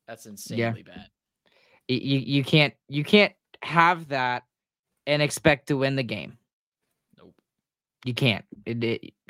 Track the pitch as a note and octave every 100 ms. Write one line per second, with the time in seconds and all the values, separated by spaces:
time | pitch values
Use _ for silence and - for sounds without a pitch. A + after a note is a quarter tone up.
0 | - A2+ A2+ G2+ - A2 A#2 A2+ A2 F#2+
1 | G#2+ _ _ _ _ _ _ _ - B2+
2 | C#3 C3+ B2+ C#3 C3+ D#3+ C#3+ - _ C#3
3 | D3 G#3 G3+ - _ - - E3 E3+ F3
4 | D#3+ C#3 B2+ B2 - _ _ _ _ _
5 | - D3 D3 - D#3+ C#3+ - C#3+ C3+ C3+
6 | A#2 G#2 C#2+ - _ _ _ _ _ _
7 | _ _ F2+ _ _ _ _ _ _ _
8 | B2+ A#2 C3+ G2+ - - - A#2 A#2 A2+
9 | - _ -